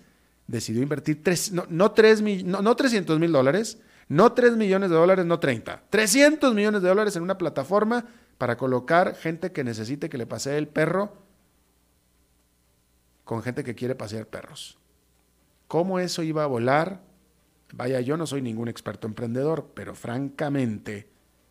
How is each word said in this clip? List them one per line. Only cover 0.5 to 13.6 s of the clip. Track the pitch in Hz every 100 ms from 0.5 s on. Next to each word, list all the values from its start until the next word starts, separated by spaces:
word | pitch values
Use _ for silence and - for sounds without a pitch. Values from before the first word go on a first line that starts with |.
| 120 110 113
invertir | 143 147 - 151
tres, | - 170 -
no, | 170 -
no | 165 214
tres | 214 220 220
mi-, | 214 190
no, | 180 196
no | 202 240
trescientos | 277 226 165 156
mil | 170
dólares, | 147 131 175 226 - _ _ -
no | 143 233
tres | 240 247 233
millones | 202 190 196
de | 160
dólares, | 175 190 170
no | 170
treinta. | 151 117 - - -
Trescientos | 202 214 269 294 302 269
millones | 214 208 208
de | 180
dólares | 196 214 170
en |
una | 175 190
plataforma | 165 143 135 202 214 240 233 - _ -
para | 120 120
colocar | 135 127 123 170 190 -
gente | 160 165 185
que | 175
necesite | 127 110 110 143 165
que | 143
le | 113
pasee | 113 135 147
el | 151
perro | - 156 185 208 - _ _ _ _ _ _ _ _ _ _ _ _ _ _ _ _ _ _ _ _
con | - 113
gente | 123 123